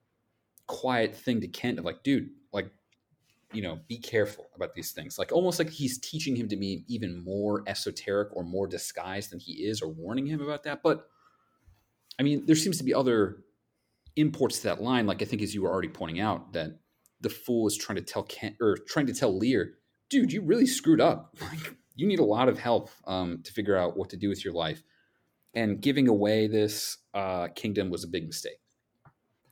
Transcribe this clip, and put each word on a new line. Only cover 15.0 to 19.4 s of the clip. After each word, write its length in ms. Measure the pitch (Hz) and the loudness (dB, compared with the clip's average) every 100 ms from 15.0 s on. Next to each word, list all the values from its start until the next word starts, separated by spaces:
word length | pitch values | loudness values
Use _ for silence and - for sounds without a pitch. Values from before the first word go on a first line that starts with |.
| 104 | 2
like, 160 | 92 | 0
I 40 | 104 | -2
think 180 | 107 | -2
as 100 | 104 | -2
you 80 | 104 | -2
were 100 | 90 | 0
already 180 | 92 87 | 0 -2
pointing 300 | - 85 85 | -6 -6 -2
out, 340 | 107 90 - | 0 -2 -4
that 260 | 85 80 - _ _ _ _ | -6 -6 -8 _ _ _ _
the 80 | 110 | -8
Fool 380 | - - 117 107 | -6 -2 0 2
is 100 | - | 0
trying 200 | - 98 | -4 -6
to 40 | |
tell 220 | - 104 | -4 -6
Kent, 320 | - - 107 - | -6 -8 -10 0
or 180 | 113 - - | 2 2 0
trying 180 | 160 131 | -2 0
to 60 | |
tell 240 | - 123 | 2 2
Lear, 380 | 92 | 2